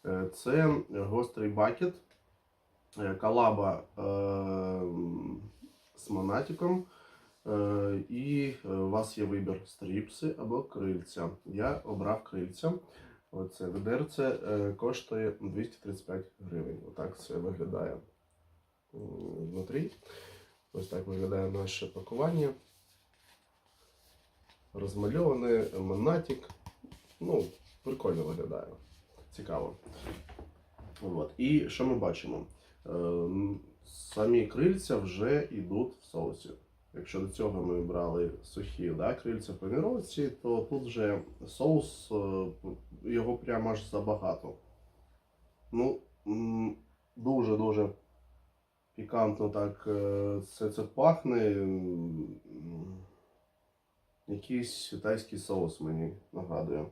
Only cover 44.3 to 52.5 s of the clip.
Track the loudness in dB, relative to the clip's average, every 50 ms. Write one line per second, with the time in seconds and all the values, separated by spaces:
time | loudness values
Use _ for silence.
44.3 | 0 0 -6 -12 -12 -14 -18 -20 -20 -20 -20 -20 _ -20 -20 _ _ _ _ _
45.3 | _ _ _ _ _ _ -14 -2 0 2 4 4 2 0 -6 _ _ _ _ -2
46.3 | -2 0 0 0 2 2 0 0 -2 -6 -14 _ _ _ _ _ _ -2 0 2
47.3 | 4 4 4 4 4 4 4 4 4 4 2 2 0 -8 _ _ -20 -20 -20 -20
48.3 | -20 -20 _ _ _ _ _ _ _ _ _ _ _ -12 -8 -2 4 4 4 4
49.3 | 4 2 0 0 2 0 0 0 -2 -4 -2 0 0 2 2 2 2 2 2 2
50.3 | 0 -2 -4 -8 -6 -2 -2 -2 0 -2 -4 -4 2 8 8 8 8 6 2 2
51.3 | 4 6 6 6 4 4 2 2 0 0 -2 -2 -2 -2 -2 -4 -4 -4 -6 -6
52.3 | -8 -14 -16 -16